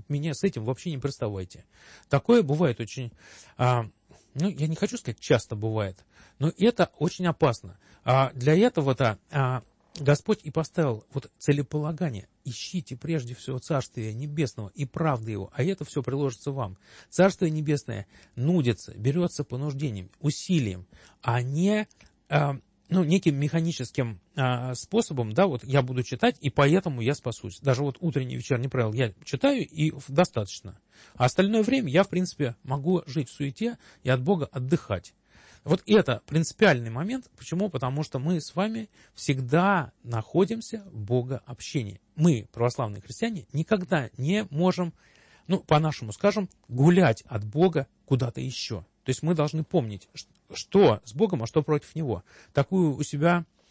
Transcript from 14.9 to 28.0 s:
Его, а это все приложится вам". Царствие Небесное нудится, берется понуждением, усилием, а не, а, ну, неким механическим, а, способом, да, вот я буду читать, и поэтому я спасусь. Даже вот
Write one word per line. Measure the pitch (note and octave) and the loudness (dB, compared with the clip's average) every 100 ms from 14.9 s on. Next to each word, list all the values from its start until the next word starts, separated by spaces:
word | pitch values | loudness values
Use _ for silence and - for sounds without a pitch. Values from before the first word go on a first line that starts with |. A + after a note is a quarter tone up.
| - D#3+ B2+ A2 | -2 -2 -2 -4
Его, | G#2 F#2+ | -8 -6
а | - | -2
это | D3 F#3+ | -2 -2
все | D3+ - | -6 -6
приложится | B2+ C3+ C#3+ A2+ - | -4 -2 -4 -4 -8
вам". | C3+ A2 F#2 _ - - | -6 -8 -10 _ -20 -6
Царствие | - F#3+ - E3+ | 4 4 4 0
Небесное | D#3 D3+ D3 - G#2 G2 _ - | 0 0 0 -2 -10 -10 _ -16
нудится, | - C3+ F3 B2 G#2 - - | -2 2 4 4 0 -4 -4
берется | A2+ D#3 F3 - | 0 0 0 -2
понуждением, | - B2 D3 C3+ D3 G2+ F#2 _ | -6 -6 -6 -4 -6 -6 -10 _
усилием, | D3 - - F3 A2 F2+ F2+ - - _ | -4 -4 0 0 0 -4 -12 -20 -20 _
а | - A#2+ | -2 0
не, | B2 C#3+ F#3+ G#3+ G#3+ _ _ _ _ | 0 0 2 2 -2 _ _ _ _
а, | D3 C#3+ C#3 - _ _ | 0 0 -2 -12 _ _
ну, | F3+ | 0
неким | D#3 F#3 F3 C#3 | 2 2 2 2
механическим, | D3 E3 E3 - B2 - A#2+ G2+ _ | 0 0 -2 -4 -6 -4 -4 -6 _
а, | - B2+ B2 B2+ | -2 0 0 -4
способом, | B2+ - G#3+ - C#3 A2+ | -8 -2 -2 0 -2 -2
да, | A#2 G3 | 2 2
вот | B2+ | 0
я | - C#3 | 0 0
буду | B2+ B2+ | 2 -2
читать, | B2 B2+ A#3 A#3+ | -4 0 0 0
и | C#3 | -2
поэтому | - C#3+ F3+ F3+ B2+ | 4 4 4 2 -2
я | A2+ | -2
спасусь. | D3 B2 A2+ F#2+ - | -2 -4 -8 -10 -4
Даже | C#3 B2+ | 0 0
вот | C#3+ - | 0 -4